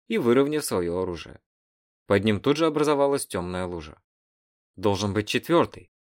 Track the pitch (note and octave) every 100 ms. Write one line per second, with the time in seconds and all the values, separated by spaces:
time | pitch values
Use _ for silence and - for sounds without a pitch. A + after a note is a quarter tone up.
0 | - A3+ B2 B2 C#3 D3+ C#3 G#2 F2 F2+
1 | F#2 E2+ - - _ _ _ _ _ _
2 | - G2+ G#2 G2+ C3 D3 D#3+ D3+ D3+ C#3+
3 | C#3 C#3 - F#2+ F2+ F2+ F#2 F2 D2+ -
4 | _ _ _ _ _ _ _ - G2+ F#2+
5 | G2+ G2 G#2 B2+ - E3 A#2+ - - _
6 | _